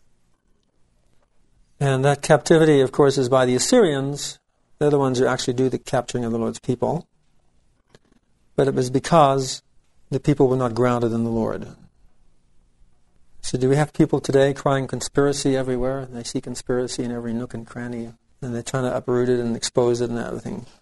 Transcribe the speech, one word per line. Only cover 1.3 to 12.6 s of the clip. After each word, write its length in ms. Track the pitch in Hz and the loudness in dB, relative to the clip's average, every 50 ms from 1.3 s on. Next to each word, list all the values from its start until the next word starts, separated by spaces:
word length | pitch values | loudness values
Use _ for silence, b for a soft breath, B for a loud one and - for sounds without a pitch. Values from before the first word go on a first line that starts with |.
| _ _ _ _ _ _ _ _ _ - | _ _ _ _ _ _ _ _ _ -4
And 260 | 147 139 135 131 131 | -2 0 0 2 2
that 160 | 143 143 131 | 2 0 0
captivity, 580 | - - 160 143 - - 175 160 160 156 151 139 | 2 4 4 4 4 4 4 6 6 6 6 6
of 120 | 131 123 | 4 2
course, 260 | - - 151 139 135 143 | 2 4 4 4 4 2
is 100 | 131 120 | 0 2
by 180 | 131 131 127 | 2 2 2
the 100 | 127 123 | 2 2
Assyrians. 840 | 127 - - - 254 226 170 143 135 135 139 143 147 - - - - _ _ _ _ _ _ _ - | 0 0 2 4 4 4 4 2 -2 -4 -4 -6 -8 -10 -12 -14 -16 _ _ _ _ _ _ _ -2
They're 100 | 147 147 | 0 2
the 100 | 147 143 | 2 2
ones 200 | 139 131 127 120 | 2 2 2 2
who 60 | 127 | 2
actually 300 | 123 127 131 - - 123 | 2 0 0 -2 -4 -2
do 120 | 123 131 131 | 0 0 0
the 120 | 123 110 | -2 -4
capturing 440 | - - - 131 123 - - 123 123 | -6 -4 -4 -4 -2 -2 -4 -4 -4
of 80 | 113 | -4
the 60 | 113 117 | -2 -2
Lord's 220 | 113 113 113 - | -4 -4 -6 -6
people. 480 | - - 127 117 - 117 127 165 - _ _ _ _ _ _ _ _ _ _ _ _ _ _ _ _ _ _ - _ _ _ _ _ _ _ _ _ _ _ | -6 -6 -4 -2 -2 -2 -2 -4 -6 _ _ _ _ _ _ _ _ _ _ _ _ _ _ _ _ _ _ -20 _ _ _ _ _ _ _ _ _ _ _
But 120 | - 139 135 | 0 0 2
it 80 | 135 | 2
was 140 | 135 127 127 | 0 -2 0
because 760 | 131 135 - - - 170 147 139 135 139 135 127 - - - _ _ _ _ _ _ _ _ - | -2 -2 0 2 4 6 6 6 4 0 -2 -4 -8 -12 -14 _ _ _ _ _ _ _ _ -6
the 100 | 143 131 | -6 -2
people 280 | - - 147 139 147 127 | 0 0 2 4 4 2
were 80 | 127 | 2
not 200 | 131 127 123 113 | 2 0 -2 0
grounded 360 | 110 127 123 123 120 120 117 | 0 2 2 2 2 0 0
in 120 | 113 117 113 | 0 -2 -2
the 60 | 113 | -2
Lord. 460 | 113 113 110 110 104 - - 123 - - - - _ _ _ - _ _ _ _ _ _ _ _ _ _ | -2 -2 -2 -4 -4 -8 -10 -14 -16 -20 -20 -20 _ _ _ -20 _ _ _ _ _ _ _ _ _ _